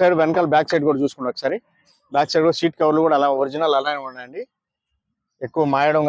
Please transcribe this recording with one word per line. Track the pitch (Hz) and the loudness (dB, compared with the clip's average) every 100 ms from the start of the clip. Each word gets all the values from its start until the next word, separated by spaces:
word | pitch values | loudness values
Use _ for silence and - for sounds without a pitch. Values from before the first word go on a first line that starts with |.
సైడ్ | 180 165 | 2 2
వెనకాల | 160 175 160 151 | 2 0 2 0
బ్యాక్ | 156 | 0
సైడ్ | 165 147 | 0 0
కూడా | 139 | 0
చూసుకోండి | 143 - 127 | -2 -4 -8
ఒకసారి, | - 135 208 _ _ _ _ _ | -6 -6 -6 _ _ _ _ _
బ్యాక్ | 143 151 | -2 0
సైడ్ | 165 160 | 2 0
కూడా | 160 | 0
సీట్ | 165 - | -2 0
కవర్లు | 156 156 160 | 0 2 2
కూడా | 143 | 2
అలా | 143 135 | 2 0
ఒరిజినల్ | 135 151 160 139 | -2 -2 0 0
అలానే | 143 143 135 | -2 -6 -10
ఉన్నాయండి, | 127 123 170 254 _ _ _ _ _ _ _ _ - 127 | -16 -16 -14 -14 _ _ _ _ _ _ _ _ -12 -6
ఎక్కువ | 160 143 139 | -2 0 2
మాయడం | 147 156 | 2 2